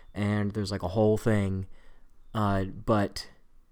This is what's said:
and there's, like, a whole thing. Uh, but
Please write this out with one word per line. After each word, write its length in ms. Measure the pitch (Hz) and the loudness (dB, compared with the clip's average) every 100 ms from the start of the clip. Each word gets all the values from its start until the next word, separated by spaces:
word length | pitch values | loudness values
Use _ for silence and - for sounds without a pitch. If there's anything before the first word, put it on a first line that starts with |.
| - | -12
and 380 | - 104 104 101 | -4 0 0 0
there's, 180 | 107 101 | -2 -4
like, 120 | 98 | -4
a 60 | 90 | -2
whole 280 | 101 107 107 | 4 4 4
thing. 500 | 117 107 98 95 92 - - - - - - | 2 2 2 -2 -6 -12 -18 -20 -20 -20 -8
Uh, 320 | 113 104 98 | -2 0 0
but 640 | 95 - - 107 104 - - - - - _ | -2 -4 0 2 2 -4 -14 -18 -20 -20 _